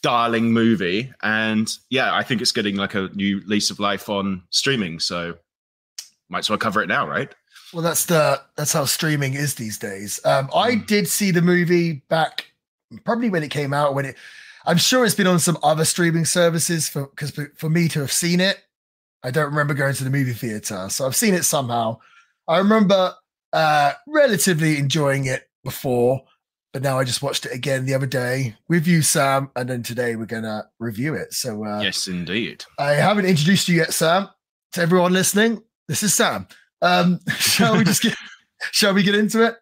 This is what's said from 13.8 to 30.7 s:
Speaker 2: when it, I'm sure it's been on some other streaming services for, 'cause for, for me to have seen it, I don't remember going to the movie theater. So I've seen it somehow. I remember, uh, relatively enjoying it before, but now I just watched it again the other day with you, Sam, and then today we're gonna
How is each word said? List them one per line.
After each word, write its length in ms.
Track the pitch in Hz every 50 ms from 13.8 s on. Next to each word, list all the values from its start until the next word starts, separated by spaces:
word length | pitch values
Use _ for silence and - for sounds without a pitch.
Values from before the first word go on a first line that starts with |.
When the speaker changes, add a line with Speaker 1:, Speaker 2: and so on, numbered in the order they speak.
| 147 147 135
Speaker 2:
when 120 | 139 135
it, 100 | 135 131 - - - - - - - - - -
I'm 140 | - 170 170
sure 260 | - - 254 254 247
it's 100 | 214 -
been 120 | - 196
on 120 | 185 180 170
some 180 | 139 - 170 - -
other 220 | 147 156 156 160
streaming 400 | 156 - - 175 170 165 170 160
services 640 | - - 180 175 170 165 165 - - 170 165 147 -
for, 200 | - 151 139 -
'cause 240 | _ - 151 143 -
for, 200 | - 143 143 _
for 120 | - - 160
me 180 | 156 175 170 160
to 120 | - 156
have 120 | 139 123 -
seen 280 | - - 170 175 175
it, 180 | 185 196 190 - _ _ _ _ _ _ _ _ _ _ _ _ -
I 80 | 127
don't 140 | 127 160 151 143
remember 240 | 147 151 147 143 131
going 200 | 135 143 139 139
to 100 | 131 135
the 40 | 131
movie 220 | 135 143 135 127 120
theater. 540 | 107 - 117 107 107 104 - 107 95 92 101
So 160 | - - 139
I've 120 | 131 -
seen 180 | - 233 220 190
it 100 | 175 143
somehow. 540 | - - 151 131 120 120 117 113 110 113 - _ _ _ - _ _ _ _ _ -
I 80 | 160
remember, 580 | 175 196 202 220 220 214 180 196 190 185 180 - _ _ _ _ _ _ _ -
uh, 400 | 160 160 156 151 147 143 143 - - _
relatively 720 | - 302 302 285 262 214 185 - 196 180 151 160 156 156 143
enjoying 480 | 143 139 131 165 147 139 135 139 135
it 240 | 131 131 135 - _ _ _ _
before, 600 | 131 120 - - 139 123 120 120 123 131 131 - _ _ _ _ _ _ _ _ _ _
but 80 | 135
now 180 | 127 143 131 131
I 60 | 131
just 160 | 127 117 -
watched 240 | - 139 123 - -
it 80 | 113 123
again 320 | 127 123 143 135 131 131
the 80 | 131 135
other 140 | 131 139
day 500 | 135 131 131 123 123 127 131 135 120 107 _ _ _
with 180 | 165 175 151
you, 160 | 175 175 165 143
Sam, 480 | - - 160 139 139 135 135 139 135 _
and 140 | 127 127 123
then 140 | 127 120 113
today 340 | - 120 117 123 120 117
we're 80 | 113 113
gonna 460 | 98 113 113 113 110 107 107 104 _